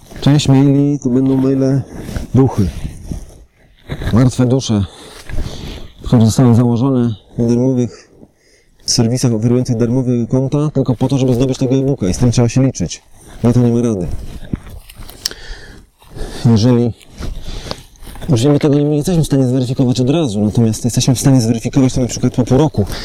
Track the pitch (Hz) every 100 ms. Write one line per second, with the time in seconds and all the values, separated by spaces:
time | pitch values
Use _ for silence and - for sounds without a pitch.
0 | - - - 143 - 135 143 139 143 143
1 | 135 123 135 135 135 135 135 139 104 -
2 | - - - 120 135 - 92 - - -
3 | - - - - - _ _ _ - -
4 | - 110 127 - 123 131 - 107 98 -
5 | - - - - - - - - - -
6 | - 123 110 104 127 117 120 120 135 131
7 | 120 110 _ - 117 120 127 127 117 -
8 | - - - _ _ _ _ _ - -
9 | 117 123 127 113 117 120 127 117 117 127
10 | 127 123 113 127 131 147 151 147 135 120
11 | 131 139 127 120 131 131 135 135 135 139
12 | 95 95 123 117 120 127 131 - 82 -
13 | _ - - - 117 120 120 117 120 104
14 | 90 - - - - - - - - -
15 | - - - - - - - - - _
16 | - - - - 123 113 117 120 120 -
17 | - - - - - - - - - -
18 | - - - 120 139 143 156 143 147 151
19 | 151 170 147 139 131 131 123 127 123 120
20 | 123 156 151 101 104 - 113 107 120 -
21 | 123 127 143 131 113 117 120 143 131 -
22 | 120 - 127 - 123 127 156 - 98 -